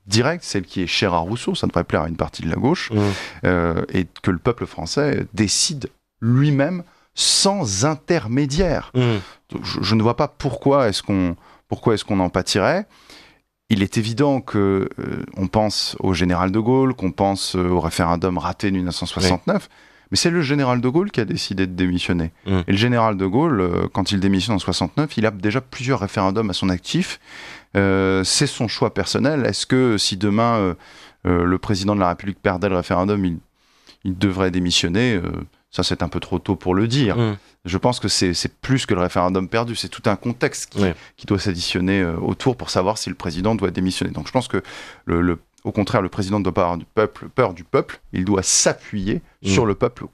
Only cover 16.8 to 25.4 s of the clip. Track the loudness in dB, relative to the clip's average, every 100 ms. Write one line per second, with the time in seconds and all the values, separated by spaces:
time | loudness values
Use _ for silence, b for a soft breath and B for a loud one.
16.8 | 2 0 -4 0 0 0 -2 -2 2 2
17.8 | 0 0 0 2 0 -2 -4 -2 -2 0
18.8 | -2 -4 -6 0 2 2 0 -2 -4 b
19.8 | b b b 0 2 2 2 2 2 2
20.8 | 2 2 0 0 -2 -2 -4 -2 -2 0
21.8 | 0 2 0 0 -2 b -2 0 2 2
22.8 | 2 2 2 2 0 2 2 2 2 0
23.8 | -2 -2 0 2 2 2 2 -2 -2 -2
24.8 | -2 -2 -2 0 0 0